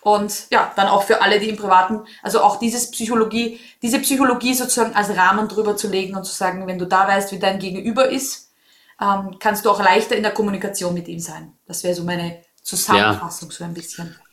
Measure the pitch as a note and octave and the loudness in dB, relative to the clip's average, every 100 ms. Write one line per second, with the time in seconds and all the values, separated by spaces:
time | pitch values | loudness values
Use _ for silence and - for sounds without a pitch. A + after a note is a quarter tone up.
0 | G#3 G#3 G#3 - - A#3 - - G3 G3 | 2 2 2 -6 0 0 2 0 2 2
1 | G3 - G3 G#3 A3 G#3 G3+ F#3 - A3 | 4 4 4 2 0 -4 4 4 4 0
2 | - - G#3 A3 G3+ G#3+ A#3 A#3 - - | -8 -12 0 4 4 2 -2 -2 -4 -6
3 | A3 A#3 A3 A3+ A#3 - - _ A#3+ C4 | -2 2 2 0 -4 -6 -18 _ -2 0
4 | C#4 C4+ C4 B3 A#3+ B3+ B3 - G#3+ G#3 | 0 2 2 2 0 0 0 0 0 0
5 | G3 F#3 F#3 G#3 G#3+ G#3 G#3+ G#3 G3+ F#3+ | 0 2 4 4 0 0 0 0 -2 -2
6 | F#3 F#3+ F#3 - F#3 F3+ F#3 F3+ F3+ F#3+ | -4 -6 -8 -4 -4 -4 -6 -6 0 2
7 | G3 G3 G3 F#3+ G3 F#3+ F#3+ F#3+ A#3 A#3 | 4 2 -2 -2 -2 -2 -4 -6 -2 2
8 | C4 C4+ - - - _ _ _ _ - | 2 2 -6 -10 -16 _ _ _ _ -4
9 | G3+ G3 F#3+ - A3 G3+ A3 G3+ F#3+ G3 | 0 0 -2 -2 0 2 2 4 6 4
10 | A3 G#3+ G#3+ G#3+ G#3 G3 G3 G3 F3 F3 | 4 0 0 0 -2 -2 -4 -4 -4 -4
11 | E3+ E3+ E3 D#3+ D#3+ _ - E3+ F3+ F3 | -8 -10 -12 -12 -16 _ -14 -6 -4 -2
12 | E3+ F3 E3+ E3+ _ _ - F#3 - F#3+ | -2 -4 -6 -8 _ _ -8 -4 2 4
13 | G3+ G2+ E3+ - E3 - E3+ E3+ - - | 4 0 -4 -10 -14 -12 -12 -10 -12 -14
14 | E3+ - _ | -14 -16 _